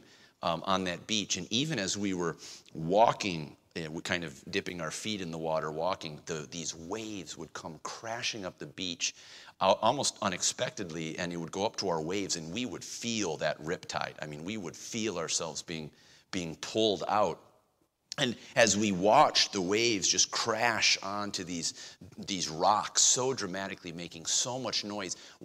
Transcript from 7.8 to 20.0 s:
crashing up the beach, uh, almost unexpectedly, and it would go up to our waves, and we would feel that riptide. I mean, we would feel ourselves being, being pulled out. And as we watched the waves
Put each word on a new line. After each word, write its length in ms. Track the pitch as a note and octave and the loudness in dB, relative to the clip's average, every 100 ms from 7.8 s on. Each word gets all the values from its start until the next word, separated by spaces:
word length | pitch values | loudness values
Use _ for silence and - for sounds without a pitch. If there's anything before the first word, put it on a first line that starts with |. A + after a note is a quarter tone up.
crashing 640 | - - A2+ A#2 A#2+ A#2 | -12 -10 -8 -6 -4 -4
up 140 | F2+ - | -8 -8
the 80 | D#2 | -12
beach, 480 | E2 F#2 E2 - - - - - - | -6 -6 -2 -4 -6 -16 -20 -18 2
uh, 120 | F#2+ - | 6 6
almost 380 | A2 C#3+ A2+ - | 6 4 2 0
unexpectedly, 960 | G2+ F2+ - - B2 - F2+ E2 D#2+ - | 0 0 0 0 -4 -4 -6 -4 -4 -4
and 140 | F2 | -4
it 60 | F2 | -4
would 140 | E2 | -4
go 120 | F#2+ | -2
up 120 | G#2+ - | -2 0
to 120 | G2 | 0
our 140 | E2 | 0
waves, 340 | D#2 G2+ F2+ E2+ | 0 -2 -2 -4
and 160 | D#2+ | -4
we 140 | G2+ B2 | -4 -4
would 180 | F2+ | -6
feel 540 | - - A#2 A2+ F#2 D2 | -10 -6 -2 0 0 0
that 200 | D#2 - | 0 0
riptide. 540 | D#2 F#2 - - C2+ - | -2 -4 -4 -4 -4 -6
I 60 | D2+ | -10
mean, 180 | D2+ | -8
we 140 | E2+ A2 | -6 -6
would 180 | E2 - | -6 -8
feel 400 | - A2+ G#2+ F2 | -6 -2 -2 -2
ourselves 460 | D#2 - E2+ C#2+ | -2 -2 -2 -6
being, 280 | - D#2+ D2 - - - _ | -6 -6 -8 -12 -20 -20 _
being 260 | F#2+ E2 D2+ | -4 -4 -6
pulled 480 | - A2+ A2 F2+ - | -2 2 4 2 2
out. 320 | G#2 F#2 D2+ - _ _ _ _ _ - - | 2 2 0 -10 _ _ _ _ _ -10 0
And 180 | B2+ G#2 - | 0 0 0
as 220 | C3 A#2 G2 | 6 6 6
we 160 | G#2+ | 2
watched 600 | F2+ G2 C3 C#3 - - | 4 8 8 8 6 2
the 100 | G2+ | 2
waves 440 | F2 G#2 A#2+ G2+ | 2 4 4 4